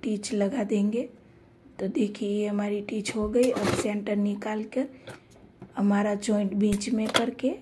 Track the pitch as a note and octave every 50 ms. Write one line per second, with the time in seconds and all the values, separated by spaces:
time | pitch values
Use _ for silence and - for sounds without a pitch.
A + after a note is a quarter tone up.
0 | - B3+ G#3+ G3+ G#3 - - G#3 G3+ G3 F#3+ C4 G#3 G3 A3 G3+ G3+ G#3 G#3+ A#3
1 | C#4+ - - - - - - - - - _ - _ - - - G3 F#3+ - D#4
2 | A3 G3+ G#3 - A3 G3+ G3+ G#3 G#3 G#3 G3+ G3+ G#3 G#3 G#3 G#3 G#3 - - G#3+
3 | G3+ - - A3 G#3+ G#3+ G#3+ A#3+ B3 C4 B3+ - G#3 F#3 F3+ - - G#3+ G#3 G#3
4 | G3+ G#3 G#3 G3+ G3+ G#3 G3+ G3+ - G#3+ G#3+ G#3+ G#3+ G#3+ - B3+ C#4 C#4+ - -
5 | - - - - - _ - - - - - _ - - - - G3 G3+ G3+ G3+
6 | G#3 G#3 G#3 G3+ G3+ - G#3+ G#3 G#3 F#3+ G3 G3+ G#3 G#3+ G3+ G3+ - - B3 A3
7 | A3 A3 - - A#3 B3+ B3 - - B3+ F4+ -